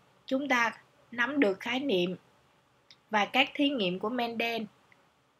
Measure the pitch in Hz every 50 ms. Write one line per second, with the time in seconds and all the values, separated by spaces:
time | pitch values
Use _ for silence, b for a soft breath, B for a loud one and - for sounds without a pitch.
0 | _ _ _ _ _ - 262 269 294 269 254 233 233 220 - - - _ _ _
1 | _ _ - 240 233 254 302 285 294 196 185 - - 233 240 262 294 277 202 180
2 | 175 185 180 - _ _ _ _ _ _ _ _ _ _ _ _ _ - - _
3 | _ - 214 208 202 196 - 254 277 277 - - 285 277 294 240 196 180 180 185
4 | 214 220 254 247 233 233 233 226 233 233 226 226 214 - _ _ _ _ _ _
5 | _ _ _ _ _ _ _ _